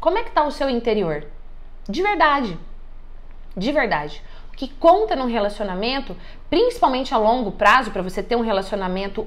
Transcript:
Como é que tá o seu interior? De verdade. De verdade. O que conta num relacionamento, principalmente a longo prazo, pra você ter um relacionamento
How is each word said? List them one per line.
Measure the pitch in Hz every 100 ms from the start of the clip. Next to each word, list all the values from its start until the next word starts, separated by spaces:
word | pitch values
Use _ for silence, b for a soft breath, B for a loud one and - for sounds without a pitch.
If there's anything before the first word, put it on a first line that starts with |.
Como | 311 392
é |
que | -
tá | 339
o | 294
seu | - 277
interior? | 240 233 214 175 151 151 - - - - - -
De | -
verdade. | 403 392 311 285 233 165 - - - - - - - - - -
De | 214
verdade. | 285 240 160 147 - b b b
O | -
que | 262
conta | - 330 381 440
num | 285 254
relacionamento, | 233 202 202 190 180 226 269 269 - B B -
principalmente | 320 494 466 311 254 262
a | 247
longo | 214 247 208
prazo, | - 202 247 214
pra | 202
você | 180 208
ter | 208
um | 240
relacionamento | 226 196 190 208 185 185 196 220